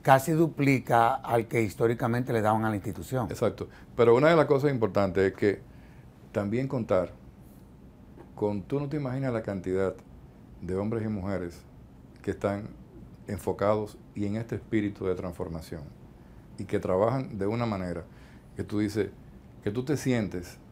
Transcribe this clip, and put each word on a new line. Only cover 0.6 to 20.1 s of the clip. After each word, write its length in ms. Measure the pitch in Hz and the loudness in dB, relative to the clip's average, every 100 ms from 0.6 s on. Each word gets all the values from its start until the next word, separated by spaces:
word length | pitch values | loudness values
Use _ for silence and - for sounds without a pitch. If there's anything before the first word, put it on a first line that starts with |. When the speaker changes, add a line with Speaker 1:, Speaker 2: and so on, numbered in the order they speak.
| 139 131 113 117 117 135 | 2 2 4 4 4 2
Speaker 1:
al 320 | - 120 104 | 0 0 2
que 140 | 117 | 0
históricamente 720 | 107 - 117 117 120 120 127 | 0 0 0 2 0 -2 0
le 80 | 117 | 0
daban 240 | 107 110 110 | 2 2 0
a 40 | |
la 60 | 104 | -2
institución. 520 | 101 85 82 127 87 | -4 -8 -6 -4 -4
Speaker 2:
Exacto. 360 | - 104 - - - - - | 0 -2 -2 -10 -14 -6 4
Pero 200 | 117 117 | 8 8
una 140 | 156 | 8
de 60 | 165 | 6
las 100 | 139 | 6
cosas 260 | 139 143 | 4 2
importantes 600 | 131 107 101 98 90 95 | 2 0 2 2 4 2
es 20 | |
que 280 | - 104 - - - - - - - - | 4 0 0 -6 -20 -20 -20 -20 -20 -6
también 360 | 110 101 117 135 | -4 -2 -2 -2
contar 440 | 131 107 92 87 - - - - - - - - - - - - - | -4 0 0 0 -6 -20 -20 -20 -20 -20 -20 -20 -20 -20 -20 -14 -4
con, 260 | 104 104 | -2 -2
tú 160 | - 139 | -4 -4
no 100 | 143 | -4
te 80 | 151 | -4
imaginas 360 | 131 131 131 | -4 -4 -2
la 80 | 113 | -2
cantidad 520 | 107 98 90 92 95 - - - - - - - | -4 -4 -2 0 0 -2 -12 -20 -20 -20 -20 -14
de 140 | 87 92 | -6 -4
hombres 280 | 107 117 110 | -2 -4 -4
y 20 | |
mujeres 540 | 104 92 92 87 - - - - - - - | -4 -4 -4 -6 -12 -20 -20 -20 -20 -20 -12
que 100 | - | -8
están 380 | - 104 101 107 - - - - - - | -2 -2 -4 -8 -14 -20 -20 -20 -16 -10
enfocados 680 | 101 - - 98 107 104 - - - | -8 -4 -2 0 0 -2 -12 -14 -6
y 100 | 101 | -4
en 100 | 110 | -4
este 200 | 117 104 | -6 -8
espíritu 500 | - 110 104 101 95 | -4 -2 -2 -4 -4
de 100 | 90 | -4
transformación 680 | 92 - 90 82 - 80 71 - - - - - - - | -6 -8 -8 -8 -10 -12 -14 -18 -20 -20 -20 -20 -18 -14
y 80 | 98 | -4
que 140 | 104 | -4
trabajan 580 | 90 92 110 131 131 98 | 0 2 2 0 -4 -4
de 100 | 98 | -4
una 180 | 117 117 | -2 -2
manera 380 | 98 90 87 - - - - - - | -2 -4 -8 -10 -18 -20 -20 -16 -12
que 60 | |
tú 160 | 92 101 | -6 -2
dices, 300 | 104 107 - - - - - - | -2 -2 -4 -6 -20 -20 -20 -8
que 80 | 104 | -6
tú 120 | 110 | -4
te 120 | 131 139 | -2 -2
sientes 600 | 131 | 0